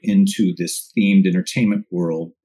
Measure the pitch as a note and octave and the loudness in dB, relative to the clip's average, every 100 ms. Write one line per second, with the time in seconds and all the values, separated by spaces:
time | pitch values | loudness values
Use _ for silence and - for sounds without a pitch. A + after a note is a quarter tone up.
0 | - G2 G2 - F#2+ E2+ E2+ - - A2 | 0 2 2 2 -2 -2 -6 -8 -6 -2
1 | G2+ G2 F#2+ F2+ - C3 G#2+ G#2 - F2+ | 2 4 4 0 -2 -2 0 -2 -4 -6
2 | E2+ D#2+ E2+ - | -4 -4 -8 -8